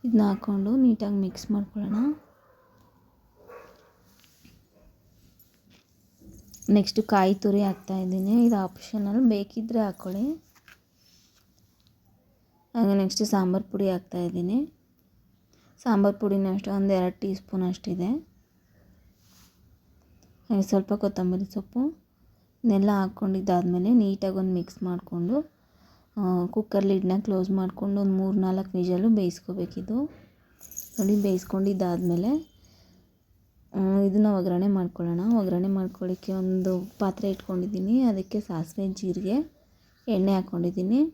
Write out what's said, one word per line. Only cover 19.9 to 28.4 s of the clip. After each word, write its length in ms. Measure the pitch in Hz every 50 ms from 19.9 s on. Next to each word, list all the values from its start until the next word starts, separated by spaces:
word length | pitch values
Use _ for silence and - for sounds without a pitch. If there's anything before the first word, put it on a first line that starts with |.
| _ _ _ _ _ _ _ _ _ _ _ _
ಹಾಗೆ 120 | 226 196
ಸ್ವಲ್ಪ 300 | 196 - - 196 190 -
ಕೊತ್ತಂಬರಿ 520 | 208 208 208 196 202 - 185 180 185 185 196
ಸೊಪ್ಪು, 380 | 190 - 202 185 - - 240 262 302 330 - _ _ _ _ _ _ _ _ _ _ _ _ -
ಇದನ್ನೆಲ್ಲ 260 | 233 202 196 196 208
ಹಾಕ್ಕೊಂಡಿದ್ದಾದ್ಮೇಲೆ 1000 | 208 196 190 190 - - 208 190 190 185 196 202 180 180 175 180 175 175 180 208 247
ನೀಟಾಗಿ 420 | 247 214 196 196 196 - 196 190
ಒಂದು 180 | 190 190 190 185
ಮಿಕ್ಸ್ 280 | 180 170 - - -
ಮಾಡಿಕೊಂಡು, 800 | 196 185 175 185 - - - 175 170 180 240 285 311 - _ _ _ _ _ _ _ _ - _ _ _ _
ಆ, 300 | 214 202 185 180 180 175
ಕುಕ್ಕರ್ 380 | 175 - 220 214 - - 202 196
ಲಿಡ್ನ 280 | 196 196 190 190 180 185 196
ಕ್ಲೋಸ್ 300 | 196 - 196 190 185 190
ಮಾಡಿಕೊಂಡು 500 | 208 190 185 185 - - - 202 202 202
ಒಂದು 120 | 202 196
ಮೂರು 260 | 190 190 190 190 196
ನಾಲ್ಕು 400 | 208